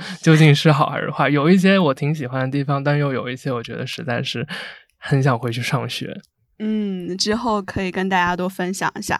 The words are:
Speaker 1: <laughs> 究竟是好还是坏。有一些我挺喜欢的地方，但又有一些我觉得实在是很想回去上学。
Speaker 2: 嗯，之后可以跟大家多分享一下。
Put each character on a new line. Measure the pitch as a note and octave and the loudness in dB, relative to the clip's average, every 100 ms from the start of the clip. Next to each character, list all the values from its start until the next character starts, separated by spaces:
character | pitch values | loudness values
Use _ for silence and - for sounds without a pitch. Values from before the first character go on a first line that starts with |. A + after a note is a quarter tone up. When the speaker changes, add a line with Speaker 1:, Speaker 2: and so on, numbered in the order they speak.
| - | -6
Speaker 1:
<laughs> | F#3 | 0
究 | E3 D#3 | 4 8
竟 | D#3 | 8
是 | C#3+ D#3+ | 8 6
好 | C#3+ - | 4 2
还 | C#3+ | -2
是 | - | -6
坏。 | C#3+ C#3 | 0 2
有 | C#3+ D#3 | 2 4
一 | F#3+ | 6
些 | F#3+ G3 | 6 4
我 | D#3 | 2
挺 | C3 C#3+ | 0 -2
喜 | D#3 B2 | -2 -4
欢 | C3 | -4
的 | C3 C#3+ | -2 -2
地 | |
方， | C#3 C#3 | -2 0
但 | C#3+ D3 | 0 0
又 | C#3+ | 0
有 | B2 B2 | -2 -6
一 | |
些 | C3 C#3 | -8 -6
我 | A#2+ | -6
觉 | A#2 | -6
得 | A#2 | -8
实 | A#2 - | -8 -8
在 | A#2 A#2+ | -4 -4
是 | B2+ A#2 - - - - _ _ | -4 -6 -8 -10 -12 -16 _ _
很 | - C#3 | -2 2
想 | C#3 A#2 | 2 0
回 | B2 | -2
去 | A#2+ | -4
上 | - C3 A#2+ | -4 -4 -4
学。 | - - - _ _ _ - | -8 -10 -12 _ _ _ -8
Speaker 2:
嗯， | G#3+ G#3+ G3+ F#3 F3 F#3+ | -4 -4 -4 -6 -6 -4
之 | G#3 | -2
后 | A3+ A#3+ G#3 | -2 0 -2
可 | F#3+ G3 | -4 -4
以 | F#3 | -4
跟 | F#3 F#3+ | -2 0
大 | F#3 | 0
家 | F3 F3 | 0 0
多 | F3+ | -4
分 | F#3 F3+ | -4 -6
享 | F#3+ D#3+ - | -4 -6 -6
一 | |
下。 | - | -6